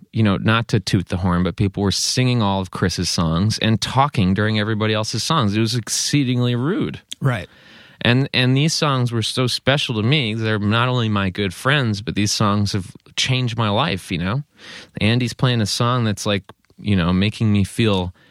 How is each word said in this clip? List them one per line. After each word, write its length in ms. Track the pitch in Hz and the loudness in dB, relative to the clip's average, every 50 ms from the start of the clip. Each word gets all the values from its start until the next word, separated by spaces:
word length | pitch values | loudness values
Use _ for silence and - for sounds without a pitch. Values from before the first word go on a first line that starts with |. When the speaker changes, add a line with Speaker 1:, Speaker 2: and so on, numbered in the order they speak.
| - _ - | -20 _ -2
Speaker 1:
you 100 | 117 113 | 0 2
know, 140 | 104 98 | 2 2
not 320 | - - 110 110 113 110 - | 2 2 2 2 2 0 0
to 120 | - 110 | 0 0
toot 280 | - - - 98 85 - | 0 0 0 0 0 -2
the 80 | - 90 | -4 -2
horn, 240 | 92 92 87 87 90 | 0 0 0 2 0
but 140 | 87 - | 0 0
people 260 | - 104 98 - - 101 | 0 -2 -2 0 0 0
were 80 | 98 90 | 0 0
singing 500 | - - - - - 127 127 123 120 107 | 0 -2 -2 0 0 0 2 2 2 2
all 180 | 101 98 98 | 0 0 0
of 100 | 92 - | -2 -4
Chris's 380 | - - 107 90 - - 90 - | -4 -2 -2 -2 0 -2 -2 -2
songs 500 | - - 85 80 80 82 101 110 - - | -2 0 0 0 2 2 2 0 0 0
and 220 | - 110 113 - | 0 0 0 0
talking 540 | - - - 127 139 147 - - 92 92 98 | -2 -2 0 0 0 2 2 0 0 2 2
during 240 | 101 107 107 110 107 | 2 0 0 0 0
everybody 360 | 104 110 113 104 110 107 110 | -2 -2 -2 -2 0 0 0
else's 280 | 107 110 - - 110 - | -2 -2 -4 -4 -6 -2
songs. 340 | - 160 160 117 101 98 | 0 0 2 2 2 2
It 40 | 110 | 2
was 140 | 117 110 117 | 0 0 0
exceedingly 800 | 123 107 - - - - - - 147 135 123 127 123 123 123 120 | -2 -4 -4 -4 -4 -2 0 0 2 2 2 2 2 2 0 0
rude. 460 | 120 127 151 208 311 165 80 - - - _ - - | 0 0 -2 -2 -2 -2 -4 -6 -10 -14 _ -12 -4
Speaker 2:
Right. 280 | - 135 123 101 76 - - - - - - - - - - - - | -2 -2 -2 -2 -6 -10 -16 -20 -20 -20 -20 -20 -20 -20 -18 -2 0
Speaker 1:
And, 260 | 110 120 131 139 - - | 2 2 4 2 0 0
and 220 | 123 127 123 131 | 0 2 4 4
these 180 | 135 147 165 - | 4 2 2 0
songs 360 | - 165 151 135 127 123 120 120 | 0 0 0 2 0 0 0 0
were 100 | 117 104 | -2 -2
so 240 | - - - 127 | -2 -2 -2 -2
special 480 | 120 - - - 131 135 147 - - 120 | 0 -2 -2 0 0 0 0 0 -2 -2
to 60 | 107 104 | -2 0
me. 320 | 117 147 160 123 107 107 | 2 2 2 0 0 -2
They're 240 | 113 110 110 110 104 | -2 -2 -2 0 0
not 300 | 104 101 107 117 120 127 | 0 0 2 2 2 0
only 200 | 127 123 113 110 | 0 0 0 0
my 220 | 104 101 98 95 | 0 0 0 -2
good 240 | 87 - 104 95 87 | -2 -2 -4 -4 -4
friends, 480 | - - 127 147 147 131 113 104 98 110 | -4 -2 0 0 2 2 0 -2 -2 -4
but 120 | - 95 | -4 -2
these 180 | 98 104 104 - | -2 0 0 0
songs 400 | - 110 104 101 104 101 98 - | 0 2 2 2 2 0 0 -2
have 220 | 104 90 - - - - - - | -4 -6 -6 -12 -20 -20 -12 -6
changed 400 | - - - 131 131 127 120 113 | -4 -2 -2 0 -2 -2 -2 -2
my 140 | 113 113 104 | -2 0 0
life, 400 | 101 110 143 170 - 175 - - 92 | 0 0 0 0 -2 -4 -6 -6 -4
you 60 | 76 | -4
know? 240 | 87 92 107 139 147 - _ _ - - - - - - _ - | -2 -2 -2 -4 -6 -8 _ _ -20 -20 -18 -18 -20 -16 _ -2
Andy's 320 | - 107 113 123 123 113 - | 0 2 2 2 0 -2 -2
playing 280 | - - 127 123 117 107 | 0 0 2 2 2 0
a 40 | |
song 380 | 95 - - 123 120 123 127 117 | -2 0 0 0 2 2 2 0
that's, 220 | 110 101 - - | 0 -2 -2 -2
like, 180 | 107 101 98 - - - - _ _ _ - | -2 -2 -2 -2 -6 -16 -20 _ _ _ -10
you 160 | - 104 101 | -2 0 2
know, 160 | 92 85 87 92 | 2 4 2 2
making 400 | 92 98 107 - - 117 107 104 | 2 2 0 0 0 0 2 4
me 120 | 101 95 | 2 2
feel 500 | - - - 117 107 101 92 90 87 - - _ _ | 0 0 0 2 2 2 2 0 -4 -6 -12 _ _